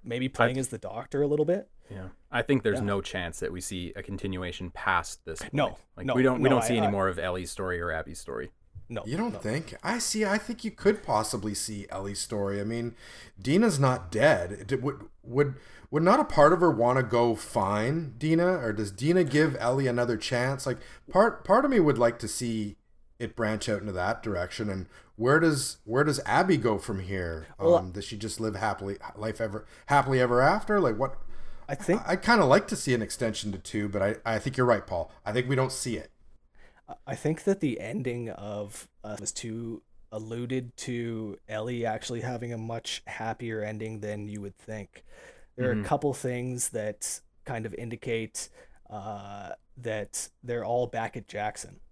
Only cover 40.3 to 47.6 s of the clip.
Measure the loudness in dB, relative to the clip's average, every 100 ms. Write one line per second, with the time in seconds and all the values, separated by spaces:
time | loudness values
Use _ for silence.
40.3 | -8 -4 -6 -6 -12 -8 -6 -6 -6 -8
41.3 | -12 -10 -8 -6 -4 -4 -4 -6 -6 -6
42.3 | -6 -6 -8 -8 -8 -8 -10 -10 -8 -6
43.3 | -6 -6 -4 -4 -6 -8 -8 -6 -6 -8
44.3 | -8 -10 -14 -12 -12 -12 -18 -20 -20 -20
45.3 | -20 -20 -4 -2 0 0 0 0 -2 -4
46.3 | -4 -6 -4 -4 -4 -6 -6 -8 -8 _
47.3 | _ -10 -8